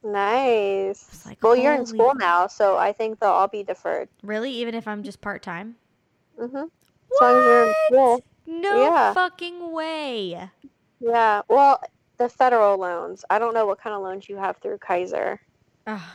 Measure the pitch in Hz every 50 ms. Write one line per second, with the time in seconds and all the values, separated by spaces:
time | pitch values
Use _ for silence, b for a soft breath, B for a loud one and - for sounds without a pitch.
0 | _ 220 202 202 202 202 226 254 269 262 233 220 202 196 196 196 196 196 202 -
1 | - _ - - - - - _ - 220 240 254 247 285 294 269 254 226 226 220
2 | 220 254 285 262 196 180 170 175 180 202 - - 214 196 190 185 - 202 208 _
3 | 226 220 220 - - 202 185 180 190 202 - 208 202 185 180 - _ 170 165 -
4 | - - _ _ - 202 208 214 226 262 262 233 240 233 226 233 226 214 208 208
5 | 208 - 196 _ - 208 202 - - - 175 170 196 220 233 _ _ _ _ _
6 | _ _ _ _ _ _ _ - 226 247 262 269 285 330 _ _ _ _ _ _
7 | _ _ 494 554 605 494 494 508 - 480 480 480 466 - - - 640 622 247 262
8 | 269 247 233 247 - _ _ _ _ - 320 339 349 392 403 466 508 294 339 311
9 | 233 208 - 370 370 359 359 - 349 349 349 349 349 339 320 320 311 320 320 311
10 | 302 277 247 226 196 180 170 170 185 185 _ _ _ 277 _ _ _ _ _ _
11 | 247 233 233 233 226 220 208 208 - _ 226 262 285 277 269 - - - _ _
12 | _ _ _ _ 240 240 - _ 262 254 247 233 214 202 202 190 190 180 175 170
13 | 170 175 185 196 - - 185 214 233 233 226 233 220 202 190 _ - 226 208 202
14 | 196 190 185 196 196 _ 202 196 196 190 - _ _ - - - - - 185 180
15 | 180 185 - - - - - - _ _ _ _ _ _ _ _ _ 214 220 202
16 | 170 170 B